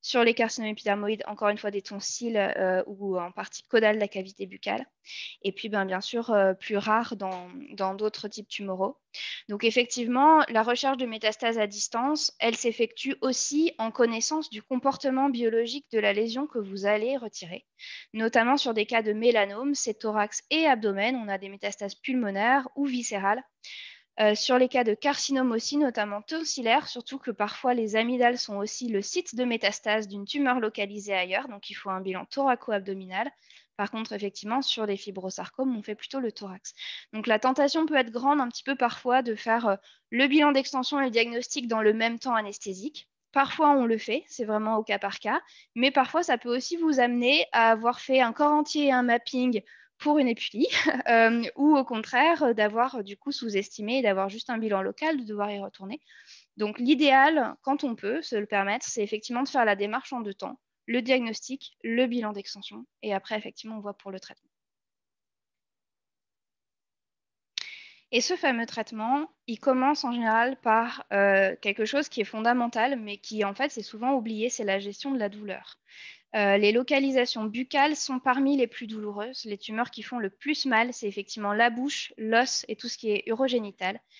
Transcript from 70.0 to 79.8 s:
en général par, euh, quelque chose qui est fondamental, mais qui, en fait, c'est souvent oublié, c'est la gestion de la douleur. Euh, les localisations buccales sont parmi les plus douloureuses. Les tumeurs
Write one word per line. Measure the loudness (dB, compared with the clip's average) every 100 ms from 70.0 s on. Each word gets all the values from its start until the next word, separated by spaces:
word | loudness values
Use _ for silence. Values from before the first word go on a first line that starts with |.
en | -2
général | -2 2 2 2 0
par, | 2 2 2 -6 -4
euh, | 2 4 6 4 0
quelque | -4 -2 0
chose | 0 -2
qui | -4
est |
fondamental, | -6 0 2 2 0 0 0 0
mais | -6 -12
qui, | -10 -2
en | -2
fait, | 0 -4
c'est | -4
souvent | -12 -6 0
oublié, | 0 -2 -4 -4
c'est | -2
la | -2 -2
gestion | -4 -10 -4
de | -2
la | -2
douleur. | -6 -10 -12 -12 -20 _ -20 -20 -20 _
Euh, | 0 4 6
les | 6
localisations | 4 4 2 4 2 0 -2
buccales | -4 -4 -2 4 4 2
sont | -4 -2
parmi | 0 2 2 2
les | 0
plus | -2 -10
douloureuses. | -8 -8 -8 -8 -10
Les | -10 -10
tumeurs | -8 -4